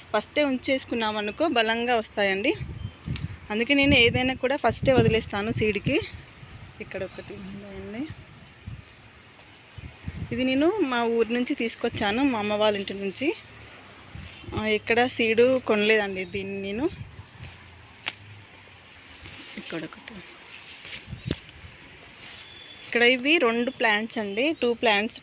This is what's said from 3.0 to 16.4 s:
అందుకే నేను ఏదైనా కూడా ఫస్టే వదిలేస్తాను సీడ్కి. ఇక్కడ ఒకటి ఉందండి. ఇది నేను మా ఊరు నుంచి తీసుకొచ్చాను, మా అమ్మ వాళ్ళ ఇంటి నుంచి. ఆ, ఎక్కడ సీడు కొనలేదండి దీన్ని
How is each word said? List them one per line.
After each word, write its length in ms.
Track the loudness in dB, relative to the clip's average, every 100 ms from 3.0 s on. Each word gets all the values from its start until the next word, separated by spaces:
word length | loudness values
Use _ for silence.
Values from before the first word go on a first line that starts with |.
| -8 -6 -6 -10 -6
అందుకే 240 | -2 2
నేను 220 | 4 6 6
ఏదైనా 380 | 6 4 -2
కూడా 220 | 0 0 2
ఫస్టే 380 | 0 2 4
వదిలేస్తాను 580 | 6 6 2 -2 -4 -2
సీడ్కి. 500 | 0 0 0 0 -2 -2 -12 -20 -20 -20 -20 -20 -16
ఇక్కడ 220 | -12 -10
ఒకటి 300 | -10 -12 -14
ఉందండి. 760 | -14 -12 -14 -14 -14 -12 -10 -10 -12 -18 -20 -20 -18 -14 -14 -18 -20 -20 -20 -20 -20 -20 -20 -20 -18 -18 -14 -12 -10 -6
ఇది 120 | -2
నేను 360 | 0 2 2 2
మా 240 | 0 0
ఊరు 300 | 0 2 2
నుంచి 200 | 0 -2 -2
తీసుకొచ్చాను, 680 | -4 -2 -4 0 0 2
మా 160 | 2 2
అమ్మ 140 | 0
వాళ్ళ 240 | 2 2 2
ఇంటి 160 | -4
నుంచి. 420 | -4 -6 -2 -4 -4 -10 -20 -20 -20 -20 -20 -18 -16 -16 -16 -8 -4
ఆ, 100 | 0
ఎక్కడ 400 | 0 2 2 2
సీడు 540 | 2 2 6 6 4 2
కొనలేదండి 580 | 2 4 4 2 -4 -6
దీన్ని 360 | -6